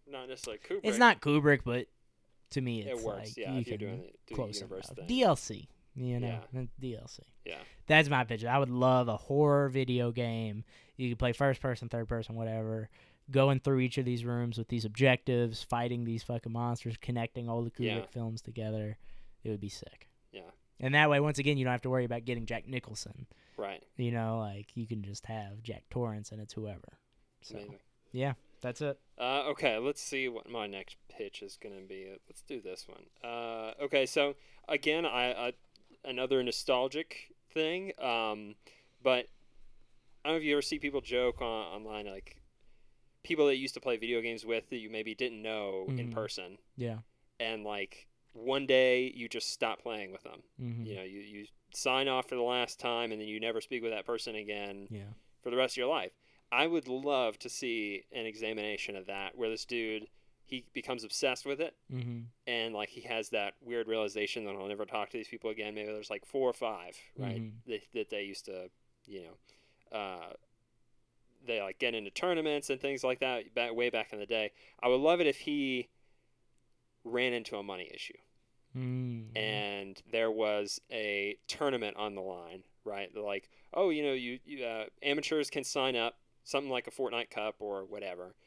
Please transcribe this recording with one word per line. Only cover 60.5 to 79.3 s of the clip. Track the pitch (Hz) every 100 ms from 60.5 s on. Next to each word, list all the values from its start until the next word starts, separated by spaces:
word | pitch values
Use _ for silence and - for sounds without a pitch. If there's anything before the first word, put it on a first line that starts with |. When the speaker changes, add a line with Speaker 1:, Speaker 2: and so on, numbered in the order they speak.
| 131 120
Speaker 1:
becomes | - 117 123
obsessed | 110 - 135 127 147
with | 139
it, | 165 - -
Speaker 2:
Mm-hmm. | 127 120 117 117 - -
Speaker 1:
and, | 120 113
like, | 107 104
he | -
has | 113 113 107
that | 113 101 -
weird | 117 117 110
realization | 113 107 104 104 - 104
that | 98
he'll | 95
never | 101 104
talk | 113 101
to | 117
these | 104
people | 113 113
again. | 110 104 107
Maybe | 107
there's, | 107 107
like, | 101 -
four | 139 131
or |
five, | - 117 101 87 - - -
right, | 127 113
Speaker 2:
Mm-hmm. | 110 113 120
Speaker 1:
that, | 107 -
that | 117 104
they | 107
used | 101 98 -
to, | 92 90 - _ _ -
you | 98 82
know, | - _ _ _ _ _ 110
uh, | 98 92 85 - _ _ _ _ _ _ _ _ _ _ 127
they, | 113
like, | 98 98
get | 123
into | 113 101
tournaments | - 180 170 156 147 -
and | 135
things | 139 135
like | 131 127
that | 131 123 -
back, | - 120 117
way | 120
back | 113 107
in | 107
the | 104
day. | 113 104 - - -
I | 123
would | 127
love | 147 175
it | 160
if | 135
he | - 147 135 127 120 _ _ _ _ _ _ _ _ _ _ _
ran | 117 120 127
into | 120 107 107
a |
money | 101 92 87
issue. | - - - _ _ _ _ _ 127
Speaker 2:
Mm-hmm. | 127 127 127 117 110